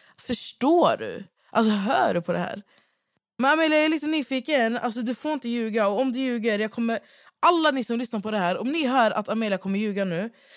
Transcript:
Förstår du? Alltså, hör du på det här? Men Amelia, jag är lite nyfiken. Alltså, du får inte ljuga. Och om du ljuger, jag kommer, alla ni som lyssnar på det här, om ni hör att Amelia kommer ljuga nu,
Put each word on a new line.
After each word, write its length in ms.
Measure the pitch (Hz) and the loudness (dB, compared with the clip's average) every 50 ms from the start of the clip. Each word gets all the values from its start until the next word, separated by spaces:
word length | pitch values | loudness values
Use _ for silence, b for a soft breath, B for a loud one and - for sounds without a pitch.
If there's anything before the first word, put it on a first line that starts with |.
| b b b | b b b
Förstår 800 | b - - 247 - - - - - 233 285 339 349 262 156 110 | b -8 -6 -6 -4 -6 -8 -6 -2 2 4 4 6 6 4 2
du? 260 | - 113 101 85 - 196 - _ b b b | 0 -4 -8 -8 -10 -12 -16 _ b b b
Alltså, 220 | b - 226 220 | b 2 4 4
hör 420 | 214 202 196 220 269 - - 220 185 | 2 2 0 0 0 2 2 2 0
du 80 | 175 | 0
på 120 | 165 - 170 | -2 -2 -4
det 60 | 175 | -4
här? 220 | 175 - - 202 - _ _ _ _ _ _ _ _ _ _ _ _ _ _ | -4 -6 -8 -12 -14 _ _ _ _ _ _ _ _ _ _ _ _ _ _
Men 140 | - 247 269 311 | -2 2 2 2
Amelia, 240 | 320 320 311 311 | 4 4 4 4
jag 80 | 302 302 | 4 4
är 40 | 311 | 2
lite 180 | 320 294 294 | 2 0 -2
nyfiken. 720 | 302 320 311 247 - 269 262 247 - 302 262 226 226 233 | -2 -2 -2 0 -2 -2 -4 -2 0 0 2 2 2 0
Alltså, 240 | 233 - 247 214 247 | -2 -4 -4 -4 -2
du 140 | 226 240 240 | -4 -4 -4
får 180 | - - 302 311 | -4 -2 -4 -4
inte 160 | 269 - 233 | -4 -4 -4
ljuga. 380 | 240 240 226 220 208 226 208 | -4 -2 -2 -2 0 0 0
Och 120 | 202 208 208 | 2 2 0
om 100 | 269 269 233 | 0 0 0
du 60 | 254 | -2
ljuger, 400 | 269 254 240 233 208 233 208 202 | -2 -2 -2 -2 -2 -2 0 0
jag 120 | 220 214 | -2 -4
kommer, 280 | - 240 233 226 226 - b b b b b b b - | -4 -4 -2 -2 -2 -4 b b b b b b b 2
alla 320 | - 339 359 330 311 302 | 2 4 4 4 2 2
ni 120 | 269 269 226 | 2 0 -2
som 140 | - 233 | -2 -2
lyssnar 220 | 233 254 - - 208 | -2 -2 -4 -6 -6
på 120 | 190 220 | -4 -2
det 60 | 220 208 | -2 0
här, 180 | 180 175 185 | 0 0 0
om 140 | - 214 254 | 0 -2 -2
ni 160 | 302 339 294 | -2 0 0
hör 240 | 240 262 269 226 214 | 2 2 4 4 4
att 180 | - - 208 - | 2 -2 -4 -2
Amelia 280 | 220 226 226 208 196 | -2 -2 0 -2 -2
kommer 220 | 185 - 196 196 202 | -2 -2 -2 -2 -2
ljuga 260 | 220 208 196 202 196 | -2 -2 -2 -2 -2
nu, 240 | 185 165 170 208 233 B B B B B | -2 -2 -4 -4 -6 B B B B B